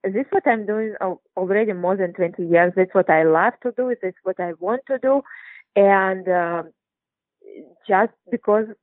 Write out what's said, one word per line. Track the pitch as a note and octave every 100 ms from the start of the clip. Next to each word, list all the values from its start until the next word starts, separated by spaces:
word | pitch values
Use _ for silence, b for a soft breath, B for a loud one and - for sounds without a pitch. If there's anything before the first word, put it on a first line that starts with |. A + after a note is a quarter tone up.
this | G3 G3+ C#4
is |
what | G4 D4
I'm | A3+ G#3
doing | G#3+ A3 G3+
al-, | F#3+ - _ -
already | F#3 G3+ A3
more | F3+ F3 G3
than | F3+
twenty | F3 E3+ E3+ E3+
years. | E3+ F3+ F3
That's | F#3
what | G3 E3+
I | D#3+
love | D#3+ D#3+ G#3 -
to | B3 A#3
do. | B3+ A#3+
That's | F#3 -
what | F#3+ F#3+
I | F3 E3
want | F3+ B3 -
to | C4
do. | C4 C#4 B B B B _
And, | G3+ G3 G3 F#3+ F#3+ F#3
uh, | F3+ E3+ E3+ D#3+ _ _ _ _ _ _ _ G2+ - D#3 F3 -
just | F#3+ A3+ _ -
because | - - G#3+ A3 -